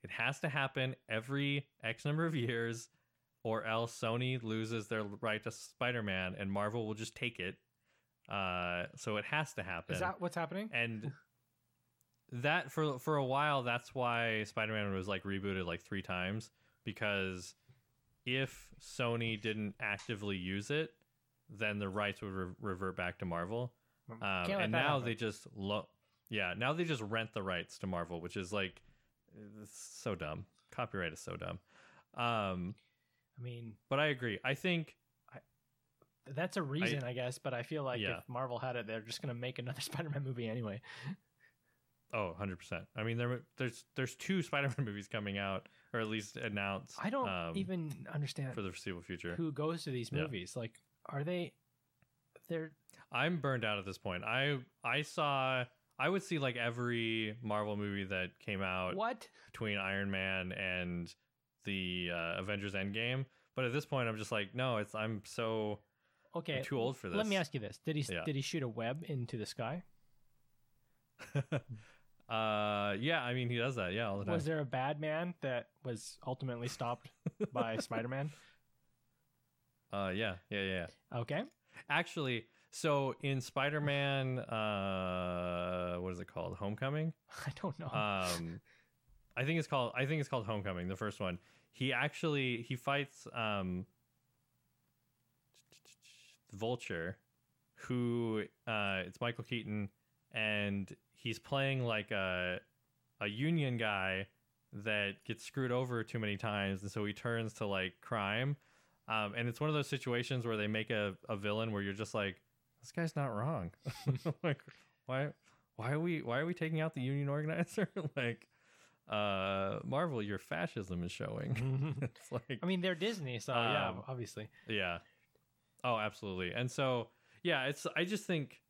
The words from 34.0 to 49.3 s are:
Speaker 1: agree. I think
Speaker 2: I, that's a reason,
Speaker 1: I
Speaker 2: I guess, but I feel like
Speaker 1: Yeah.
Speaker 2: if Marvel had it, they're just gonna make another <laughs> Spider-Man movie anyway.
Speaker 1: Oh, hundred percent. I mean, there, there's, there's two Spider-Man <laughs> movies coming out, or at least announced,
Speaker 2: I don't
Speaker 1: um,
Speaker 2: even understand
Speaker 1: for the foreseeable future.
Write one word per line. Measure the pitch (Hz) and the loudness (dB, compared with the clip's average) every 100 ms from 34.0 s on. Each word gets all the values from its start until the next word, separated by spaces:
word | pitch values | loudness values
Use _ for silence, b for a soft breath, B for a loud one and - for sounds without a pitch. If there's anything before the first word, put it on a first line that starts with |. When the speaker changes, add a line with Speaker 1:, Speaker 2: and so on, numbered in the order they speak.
| 151 | 4
Speaker 1:
agree. | 131 123 101 | 2 0 0
I | - 139 | 0 0
think | 185 170 156 - _ _ - | 2 0 0 -12 _ _ -20
Speaker 2:
I, | 240 _ _ _ _ _ _ - _ - | -20 _ _ _ _ _ _ -20 _ -8
that's | 139 185 202 | -4 -2 -2
a | |
reason, | 147 143 185 143 | 0 2 2 2
Speaker 1:
I | 123 | 0
Speaker 2:
I | |
guess, | 123 123 127 | -2 -2 -2
but | 139 | -2
I | 120 | -2
feel | 117 156 | -2 -2
like | 135 120 | 0 0
Speaker 1:
Yeah. | 98 87 | 0 -2
Speaker 2:
if | - | -4
Marvel | 123 131 120 | -4 -2 -2
had | 131 123 | -2 -2
it, | 107 | -2
they're | 110 | -6
just | 110 117 | -4 -6
gonna | 143 120 | -4 -4
make | 127 131 | -4 -4
another | 123 131 | -6 -4
<laughs> | |
Spider-Man | - 139 165 147 | -4 -4 -2 -2
movie | 135 120 113 | -2 -2 0
anyway. | 117 110 101 B B 131 190 _ _ b b _ _ _ _ _ | 0 -2 -4 B B -8 -8 _ _ b b _ _ _ _ _
Speaker 1:
Oh, | 113 95 85 | -2 -2 -2
hundred | 101 90 | -4 -4
percent. | - 85 92 - | -6 -8 -6 -4
I | |
mean, | 110 117 | 0 0
there, | 120 123 - - | 0 -2 -6 -2
there's, | 127 - - - | -2 -2 -10 -2
there's | 123 - | -2 -2
two | - 190 | 0 2
Spider-Man | 160 147 139 123 120 | 2 2 2 0 -2
<laughs> | |
movies | 101 98 | -2 -4
coming | 113 104 98 | -4 -2 0
out, | 98 95 - B B | 0 0 -4 B B
or | 120 | -2
at | 110 | 0
least | 110 104 117 | 0 -4 -6
announced, | 117 104 98 98 135 - | -4 0 0 -2 -4 -4
Speaker 2:
I | 208 | -2
don't | 269 165 | 0 0
Speaker 1:
um, | 90 85 175 | 0 0 -2
Speaker 2:
even | 196 185 156 143 - | -2 -2 -2 -6 -4
understand | 156 143 - 135 | -2 -2 -2 -4
Speaker 1:
for | 120 | -2
the | 98 | -4
foreseeable | 90 - 87 | -4 -6 -6
future. | 85 87 87 | -6 -6 -2